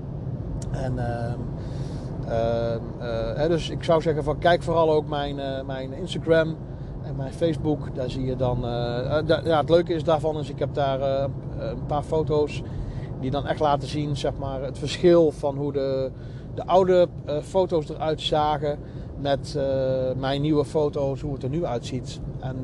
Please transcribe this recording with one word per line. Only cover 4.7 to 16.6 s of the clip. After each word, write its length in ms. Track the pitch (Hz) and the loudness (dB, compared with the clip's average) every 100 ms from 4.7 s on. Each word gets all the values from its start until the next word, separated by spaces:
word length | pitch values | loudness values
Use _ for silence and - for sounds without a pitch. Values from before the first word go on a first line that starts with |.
| 165 160 | 2 4
ook 160 | 156 151 | 4 2
mijn, 300 | 147 143 139 | -4 -4 -4
eh, 260 | 139 135 131 | -4 -4 -6
mijn 260 | 135 131 | -6 -6
Instagram 640 | 135 185 185 160 165 160 160 - - - - | -6 -6 -4 4 4 4 0 -8 -10 -10 -10
en 140 | 151 135 | -8 -6
mijn 160 | 135 | -6
Facebook. 640 | 131 170 147 156 147 143 | 0 0 2 0 0 -2
Daar 160 | 131 127 | -4 -4
zie 140 | 131 | -2
je 120 | 127 127 | -2 0
dan, 280 | 127 123 | 0 0
eh, 540 | 120 117 120 120 135 147 | -2 -2 -2 -2 0 0
eh, 80 | 156 | 4
da-, 140 | 156 | 2
ja, 160 | 156 160 | 4 2
het 80 | 143 | 6
leuke 260 | 170 175 | 4 4
is 100 | 170 | 0
daarvan 340 | 147 156 156 156 | 2 2 2 -2
is 120 | 143 | -4
ik 80 | 143 | -2
heb 160 | 139 | -2
daar, 260 | 147 139 135 | 0 0 2
eh, 240 | 139 139 135 131 - - | 0 0 0 -4 -8 -6
een 280 | 113 117 - | -6 -6 -2
paar 160 | 147 | -2
foto's... 600 | 143 160 151 151 147 - - - - - - - | 0 0 2 2 2 -2 -6 -6 -6 -6 -8 -6
die 100 | 131 | -2
dan 160 | 143 139 | -2 -2
echt 140 | - | 2
laten 280 | 151 143 131 | 4 4 0
zien, 280 | 151 147 139 | -2 -2 -2
zeg 160 | 151 123 | -2 -2
maar, 240 | 139 135 | -4 -4
het 160 | 135 131 | -6 -4
verschil 520 | 143 - 180 170 160 | -6 4 8 8 6
van 260 | - 147 139 | 4 -2 -2
hoe 160 | 143 | -2
de, 380 | 143 135 135 131 - - - - | 0 0 0 -2 -6 -12 -12 -10
de 120 | - | -8